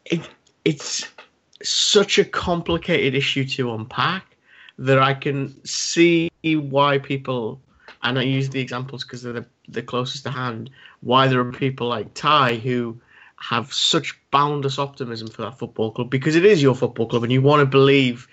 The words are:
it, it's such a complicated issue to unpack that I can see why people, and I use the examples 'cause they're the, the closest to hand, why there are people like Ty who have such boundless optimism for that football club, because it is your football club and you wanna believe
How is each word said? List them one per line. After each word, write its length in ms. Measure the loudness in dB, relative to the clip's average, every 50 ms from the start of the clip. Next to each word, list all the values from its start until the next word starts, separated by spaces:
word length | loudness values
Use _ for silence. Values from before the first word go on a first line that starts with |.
| _
it, 200 | -4 -4 -4 -4 -10 -20 _ _ _ _ _ -2
it's 420 | -2 -2 -2 -6 -8 -8 -8 -8 -10 _ -20 -20 _ _ _ _ _ _ _
such 560 | -6 -4 -2 0 0 4 4 4 4 4 2 2
a 60 | 2
complicated 920 | 0 -2 -6 -2 -2 -2 -2 0 -2 -4 -2 0 0 0 2 2 0 0
issue 300 | 0 -2 -2 -2 -2 -2
to 300 | -4 -4 -4 -4 -4 -4
unpack 500 | -6 -8 -8 -4 -2 -2 -2 -2 -6 -10 _ _ _ _ _ _ -20 -20 -20 _ -6
that 200 | 0 2 4 4
I 140 | 4 2
can 420 | 2 -2 -4 -4 -4 -4 -6 -8 -10 -16 -12
see 640 | -10 -8 -6 -6 -4 2 4 4 6 6 2 0 -2 _ _
why 560 | -2 0 0 0 -2 0 2 2 4 4 2 0
people, 600 | 0 -2 -6 -6 -4 -4 -4 -4 -4 -6 -8 -10 _ _ _ _ _ -20 -16 -6
and 160 | -4 -2 0 0
I 40 |
use 260 | 0 0 0 0 -2 -2
the 120 | -4 -6
examples 440 | -6 -6 -6 -10 -8 -10 -10 -12 -12
'cause 180 | -12 -14 -12
they're 120 | -12 -10 -10
the, 100 | -10 -12 _ _ _ _ -12
the 140 | -10 -10
closest 420 | -8 -6 -4 -4 -4 -4 -8 -8 -8
to 60 | -8
hand, 400 | -8 -6 -6 -6 -6 -8 -12 -14 _ _ -20 -20 -20 _
why 240 | -2 2 4 4 6
there 140 | 6 4 2
are 120 | 0 -2
people 360 | -4 -4 -4 -4 -4 -4 -4 -4
like 260 | -4 -4 -6 -10 -10
Ty 400 | -4 0 2 4 4 4 2 0
who 440 | -2 -4 -4 -2 -2 -4 -6 -8 -14 _ _ -20 -20 -20 -20 _
have 380 | -18 -8 -4 -4 -4 -4 -4 -6
such 440 | -4 -2 0 0 0 -2 -4 -14 _ _ 0
boundless 480 | 0 2 2 2 -2 -4 -4 -4 -4 -4
optimism 500 | -6 -6 -6 -10 -10 -10 -8 -10 -12 -14
for 140 | -10 -10
that 160 | -10 -10 -10 -12
football 320 | -12 -10 -4 -4 -4 -4
club, 180 | -2 -6 -4 -2
because 280 | -2 0 0 2 2
it 100 | 6 6
is 160 | 6 6 6
your 140 | 6 4 4
football 320 | 2 -2 -4 -2 -4 -4 -2
club 160 | 0 -2 0
and 80 | 2
you 100 | 2 4
wanna 240 | 4 6 6 6 4
believe 600 | 4 6 6 6 6 6 4 4 2 -2 -4 -12 _